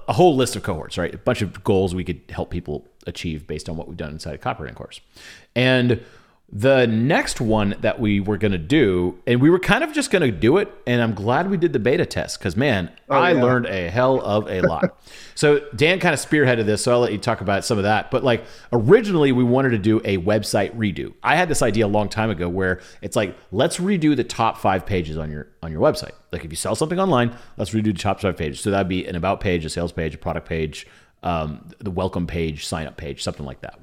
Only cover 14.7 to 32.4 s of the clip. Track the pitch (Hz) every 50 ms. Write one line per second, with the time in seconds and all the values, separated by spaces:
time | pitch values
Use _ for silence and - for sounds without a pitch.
14.7 | 80 73 90 90 - _ _ - - - - - - - 156 147 147 143 - -
15.7 | 117 110 143 165 190 180 165 175 147 - - - 156 151 139 127 123 113 107 104
16.7 | 104 - - 127 120 120 123 101 107 98 - 123 110 - 95 98 98 98 - -
17.7 | 117 101 95 104 107 101 - - 143 120 131 127 117 110 - - - - - -
18.7 | 120 120 107 131 196 254 220 202 185 160 147 139 123 123 127 120 123 135 135 127
19.7 | 117 104 92 110 107 110 - 104 98 92 85 104 104 107 101 - - 107 98 -
20.7 | 110 117 110 101 85 - 64 - - - - 120 143 170 185 165 143 - 135 113
21.7 | 104 113 110 101 101 107 104 92 - 110 110 113 98 78 87 87 87 95 92 92
22.7 | 92 - - - - - - 101 - 117 104 92 - - - - 90 107 139 175
23.7 | - - 175 196 208 170 156 151 147 120 107 - - - 113 110 - - - 101
24.7 | 95 92 - 85 95 90 82 78 78 80 78 76 76 76 - - _ _ - 82
25.7 | 78 - - 156 - - - - - - _ _ - 87 80 78 80 - - 92
26.7 | 110 - 160 156 175 185 196 190 143 123 120 117 - - - - - - 107 -
27.7 | 110 110 107 107 95 82 - 101 98 - - 95 85 - 82 76 67 - - 104
28.7 | 98 98 98 87 95 92 - - 90 85 85 95 98 - - 101 90 85 78 78
29.7 | - 87 85 85 - 90 82 80 78 - - 85 78 85 - - 85 80 80 76
30.7 | - - - - - - _ _ _ _ - 87 85 80 78 76 73 - - -
31.7 | - - - 98 87 92 92 92 - 95 85 80 - 85